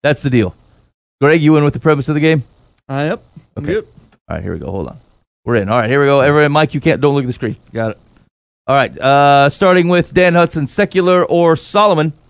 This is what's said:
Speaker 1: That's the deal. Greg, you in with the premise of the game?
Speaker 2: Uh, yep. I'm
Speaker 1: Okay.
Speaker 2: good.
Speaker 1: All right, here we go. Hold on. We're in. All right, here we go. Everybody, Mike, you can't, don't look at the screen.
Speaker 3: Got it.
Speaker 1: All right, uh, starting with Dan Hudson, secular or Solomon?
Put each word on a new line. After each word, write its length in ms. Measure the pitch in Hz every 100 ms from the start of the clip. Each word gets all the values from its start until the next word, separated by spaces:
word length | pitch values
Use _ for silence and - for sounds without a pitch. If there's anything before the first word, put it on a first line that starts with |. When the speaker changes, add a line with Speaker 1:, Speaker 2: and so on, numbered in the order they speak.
Speaker 1:
That's 200 | 143 147
the 80 | 139
deal. 240 | 123 92 - _ _ _ _ _ _
Greg, 220 | 139 165
you 120 | 151 156
in 60 |
with 120 | 147 127
the 40 |
premise 300 | 160 147 135
of 60 | 151
the 60 |
game? 220 | 156 156 - _ _ _ -
Speaker 2:
Uh, 140 | 139 151
yep. 140 | 233 _ - _ -
I'm 80 |
Speaker 1:
Okay. 100 | 147
Speaker 2:
good. 120 | 415 415 - _ _ _
Speaker 1:
All 80 | 80
right, 60 |
here 100 | 92
we 60 | 85
go. 140 | -
Hold 160 | 95 76
on. 100 | - _ _ _ _ -
We're 120 | 117
in. 120 | 98
All 80 | 120
right, 100 | 110
here 120 | 139
we 60 | 143
go. 140 | 139
Everybody, 300 | 135 147 147
Mike, 220 | 147 156
you 80 | 147
can't, 180 | 160 131
don't 140 | 143
look 100 | 143
at 40 | 123
the 60 |
screen. 220 | 120 117 - _
Speaker 3:
Got 200 | 113 113
it. 60 | 104 _ _ _ _ _ _ -
Speaker 1:
All 100 | 139
right, 220 | 123 67
uh, 500 | 131 139 143 143 139
starting 400 | - 190 180 175
with 220 | 175 170
Dan 220 | 156 180
Hudson, 320 | 170 170 165 139
secular 580 | - 180 180 175 180
or 320 | - 170 170 160
Solomon? 580 | - 208 208 165 156 -